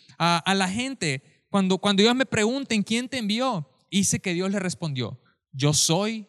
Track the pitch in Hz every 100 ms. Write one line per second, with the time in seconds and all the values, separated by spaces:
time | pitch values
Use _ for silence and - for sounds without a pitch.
0 | - - 170 170 180 196 185 202 262 269
1 | 165 135 - _ _ 202 190 190 202 196
2 | 214 247 262 220 214 269 277 220 190 233
3 | 254 262 208 220 262 196 143 _ _ 190
4 | 190 233 196 175 190 202 185 160 160 131
5 | 110 131 _ _ _ 135 147 147 - 165
6 | 214 226